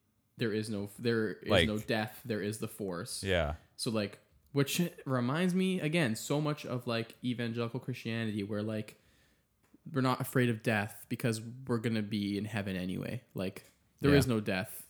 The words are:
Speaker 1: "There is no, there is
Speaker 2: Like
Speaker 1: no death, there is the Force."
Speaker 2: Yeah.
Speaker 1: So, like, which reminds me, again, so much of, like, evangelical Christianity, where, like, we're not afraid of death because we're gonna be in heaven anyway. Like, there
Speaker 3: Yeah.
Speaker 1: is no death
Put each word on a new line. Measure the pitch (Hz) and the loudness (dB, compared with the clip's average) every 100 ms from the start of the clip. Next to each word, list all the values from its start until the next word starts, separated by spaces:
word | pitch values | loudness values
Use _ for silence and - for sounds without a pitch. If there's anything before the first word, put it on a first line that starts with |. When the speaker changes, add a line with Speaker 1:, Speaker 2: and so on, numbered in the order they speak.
| _ _ _ - | _ _ _ -4
Speaker 1:
"There | 117 | 0
is | 107 110 | 0 -2
no, | 104 101 - | -4 -4 -2
there | 117 117 110 | 0 2 2
is | 90 - | -2 4
Speaker 2:
Like | 101 85 | 6 6
Speaker 1:
no | 107 | 2
death, | - 113 107 - | 0 0 0 -6
there | 120 107 | -4 -2
is | 101 107 | -2 -4
the | 113 | -6
Force." | - 101 87 110 - | -6 -6 -4 -6 -6
Speaker 2:
Yeah. | 98 90 76 76 - - | 2 4 4 -2 -10 -6
Speaker 1:
So, | - | -2
like, | 110 101 - _ _ _ | 0 -2 -6 _ _ _
which | 139 139 - 170 - | 0 0 2 -2 -2
reminds | - 131 120 147 180 | -2 0 0 2 2
me, | 180 185 185 | 2 2 2
again, | 151 170 139 110 | 0 2 2 0
so | - 147 | 0 0
much | 151 147 | 0 -2
of, | - 123 120 | -4 -4 -2
like, | 117 113 - | -2 -2 -4
evangelical | 123 120 117 113 117 123 | -4 -2 -2 -2 -2 -4
Christianity, | - 123 117 113 113 104 | -6 -6 -4 -2 -2 -2
where, | 98 107 | -2 -2
like, | 107 110 107 - _ _ _ _ _ _ _ _ - | -2 -2 -4 -12 _ _ _ _ _ _ _ _ -4
we're | 135 | 0
not | 131 127 | 2 2
afraid | 135 135 120 | 2 4 4
of | 110 | 2
death | - 107 104 - - | 2 2 0 -6 -8
because | 120 127 110 117 123 131 | -2 0 0 -4 -12 -2
we're | 120 | 0
gonna | 113 113 | 2 0
be | 104 107 101 101 | 0 0 0 -2
in | 107 | -2
heaven | 107 101 92 | -2 -2 -2
anyway. | 92 92 95 123 - | -2 -4 -4 -6 -8
Like, | - 95 - - _ _ _ | -4 -4 -6 -18 _ _ _
there | 143 | 6
Speaker 3:
Yeah. | 143 | 6
Speaker 1:
is | 127 | 6
no | 113 | 2
death | 107 92 95 - | 2 -2 -2 -8